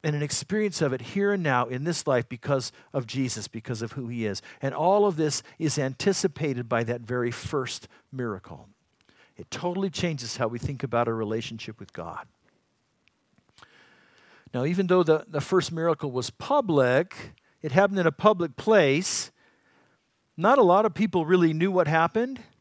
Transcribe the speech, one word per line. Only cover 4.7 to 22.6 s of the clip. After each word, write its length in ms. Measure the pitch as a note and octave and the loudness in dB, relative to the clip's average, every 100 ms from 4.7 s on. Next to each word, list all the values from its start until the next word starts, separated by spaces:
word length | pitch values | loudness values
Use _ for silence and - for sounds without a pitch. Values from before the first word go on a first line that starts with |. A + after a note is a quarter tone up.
all 320 | D#3 E3 G3+ | -2 2 4
of 120 | G#3 D#3 | 2 2
this 260 | D#3 C#3+ - - | -2 -2 -10 -4
is 220 | D#3+ C#3 | -2 -2
anticipated 880 | C3+ C3+ - F#3+ F#3+ - D#3 B2 A#2 | -4 -2 -2 0 -2 -2 -4 -4 -2
by 160 | A#2 | -2
that 160 | A2+ B2 | -2 -4
very 320 | A2 B2 A#2+ | -4 -2 -2
first 560 | A#2+ - D3+ B2 - - _ _ | -4 -6 -4 -4 -10 -14 _ _
miracle. 560 | C3 A#2+ F#2+ - D#2 D2 _ _ _ _ _ _ - | -8 -6 -6 -12 -20 -20 _ _ _ _ _ _ -20
It 140 | - | -14
totally 400 | - F3+ F3+ F#3+ | -8 -6 -4 -4
changes 460 | - F3 D3 A#2 - | -2 -4 -4 -8 -4
how 100 | A#2 | -4
we 140 | A#2+ | -2
think 240 | - C3+ | -6 -6
about 240 | C3 A#2 A#2 | -2 0 0
our 60 | |
relationship 680 | A2+ G#2+ A2+ A#2 A2+ - G#2+ | -2 -4 -4 -6 -12 -14 -16
with 120 | G2+ | -16
God. 360 | - E2 E2+ - _ _ _ _ _ _ _ _ _ _ _ _ _ - _ _ _ _ _ _ _ - | -12 -12 -12 -16 _ _ _ _ _ _ _ _ _ _ _ _ _ -20 _ _ _ _ _ _ _ -12
Now, 100 | B2+ | -4
even 220 | C3+ F3+ F#3+ | -2 0 2
though 160 | F#3 | 4
the, 220 | E3 D#3 - | 6 2 2
the 140 | D3+ | -6
first 320 | C#3 F#3 - | 0 0 0
miracle 400 | E3 E3 D#3 D3 | -2 -2 0 -2
was 180 | B2 A#2+ | -4 -6
public, 1040 | - - C#4+ A3+ D3+ B2+ B2+ F3+ - - - _ _ | -10 -2 0 2 4 4 4 0 -8 -20 -20 _ _
it 120 | D#3 | 0
happened 260 | C3+ G3 G3 | 4 4 4
in 80 | E3 | 0
a 60 | |
public 420 | D3 G#3+ G3+ E3 - | 4 2 4 -2 -4
place, 760 | - A3 D3 C#3 F#3+ - - _ _ _ _ _ _ _ _ _ _ - | 4 6 6 2 0 -6 -8 _ _ _ _ _ _ _ _ _ _ 0
not 220 | F#3 C#4 | 4 6
a 40 | |
lot 240 | G3 F#3 A3 | 6 6 4
of 80 | |
people 320 | E3 G#3+ F3+ D#3 | 0 0 0 2
really 260 | F#3 E3+ | 4 4
knew 200 | D#3+ F#3 | 2 0
what 160 | F3+ D#3 | 2 2
happened. 500 | D#3+ E3 A3 B3 C4 - _ | 4 2 0 -4 -6 -16 _